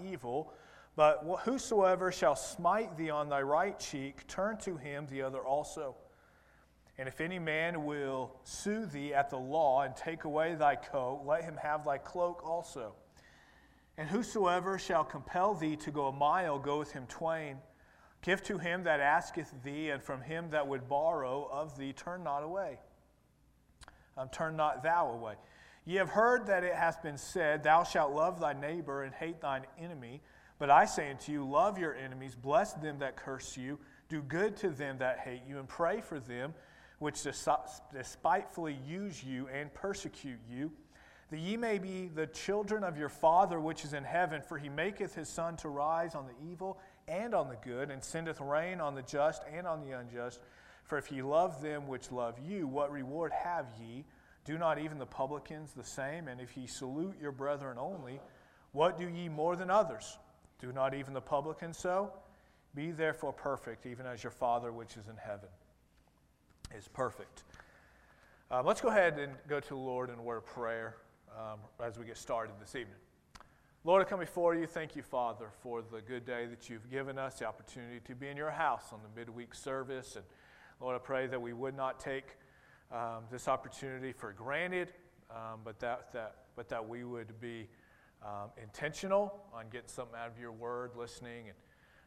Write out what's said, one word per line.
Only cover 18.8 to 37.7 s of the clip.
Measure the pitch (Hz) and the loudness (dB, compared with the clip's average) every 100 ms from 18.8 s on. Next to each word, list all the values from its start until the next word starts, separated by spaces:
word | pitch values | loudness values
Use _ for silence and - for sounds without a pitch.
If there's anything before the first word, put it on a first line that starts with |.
| 175 | 4
that | 151 | 6
asketh | 139 202 - 175 147 135 | 6 6 2 -4 -6 -8
thee, | 139 147 156 | -8 -4 -2
and | 139 | -2
from | 143 131 | -4 -6
him | 123 165 170 | -4 -6 -2
that | 151 139 | 0 0
would | 135 123 | -2 0
borrow | 143 160 165 127 135 131 | 2 4 2 0 -2 -2
of | 135 156 135 | -4 -4 -6
thee, | 135 | -6
turn | 131 175 180 | -6 -8 -6
not | 160 143 | -2 -2
away." | 156 190 175 120 - _ _ _ _ _ _ _ _ _ - - - - | -2 -4 -4 -8 -14 _ _ _ _ _ _ _ _ _ -20 -20 -12 -8
Um, | 131 | -6
"Turn | - 131 156 | -2 0 4
not | 151 135 | 2 4
thou | 156 175 143 | 4 4 4
away. | 117 110 101 - - - - 165 | 0 -6 -8 -14 -20 -20 -14 0
Ye | 190 | 2
have | 180 | 4
heard | 208 233 247 208 | 8 8 8 6
that | 190 | 4
it | 180 | 4
hath | 165 165 160 | 4 4 4
been | 160 139 | -4 -6
said, | - 185 151 151 | -2 4 4 6
Thou | 147 165 | 10 8
shalt | 170 180 147 | 8 4 4
love | 147 170 175 | 6 4 4
thy | 156 | 0
neighbor | 139 143 170 147 139 | 0 -2 -2 -2 -4
and | 135 | -4
hate | 139 160 160 | -4 -6 -4
thine | 147 135 131 - | -2 -2 -4 -10
enemy. | 170 151 117 139 - - - - | -10 -8 -10 -12 -14 -20 -18 2
But | 143 | 10
I | 151 208 | 12 10
say | - 147 | 4 -2
unto | 135 - | -2 -2
you, | 147 135 | -2 4
love | 147 196 190 | 6 6 4
your | 160 | -2
enemies, | 127 135 131 131 | -2 -6 -8 -10
bless | 123 135 156 202 | -6 4 4 4
them | 160 151 143 | 0 -6 -2
that | 135 - | -4 -4
curse | - 131 - 131 | -6 -6 -8 -8
you, | 131 143 - - - | -6 -8 -12 -20 -8
do | 156 | -6
good | 135 165 214 208 | -2 2 2 2
to | 190 | -2
them | 139 143 131 | 0 -4 0
that | 127 123 | 0 0
hate | 131 123 135 | -4 -8 -8
you, | 139 | -10
and | 131 | -8
pray | - 170 214 | 0 2 2
for | - 151 | -4 -8
them | 120 123 143 160 - - - - | -6 -4 -6 -8 -16 -20 -20 -6
which | 151 - | -4 -2
des-, | 143 - 156 151 - | -4 0 2 2 0